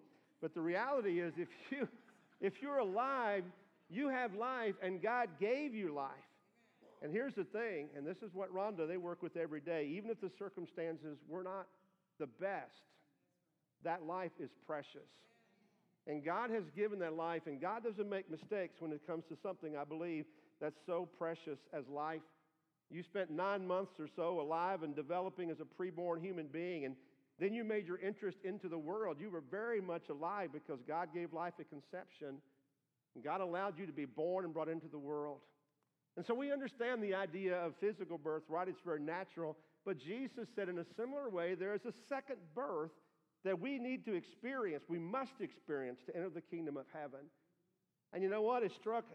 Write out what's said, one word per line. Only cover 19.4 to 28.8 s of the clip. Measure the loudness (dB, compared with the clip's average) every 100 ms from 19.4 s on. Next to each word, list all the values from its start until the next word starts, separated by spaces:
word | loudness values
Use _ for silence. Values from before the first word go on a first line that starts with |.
something, | -4 -2 -4 -4
I |
believe, | -2 -2 -2 -2 -4 -10 -20 -4
that's | -4 -2 0
so | 0 0 -2
precious | -2 -2 -4 -6 -6
as | -6 -4
life. | -2 -2 -2 -6 _ _ _ _ _ -10
You | -8
spent | -2 0 0
nine | 2 4 4 4
months | 2 2 -4
or | -6 0
so | 2 4
alive | 2 4 4 2
and | 0 -2
developing | 0 2 0 -2 -2
as | -2
a | -6 -4
preborn | -4 0 0 0
human | 0 -2 -4
being, | -2 -2 -2 -2
and | -4 -12 _ _ 0
then | 2
you | 2
made | 2 0 0
your | -2
interest | -2 -2 -2 -2
into | -4 -4 -4
the |
world. | -4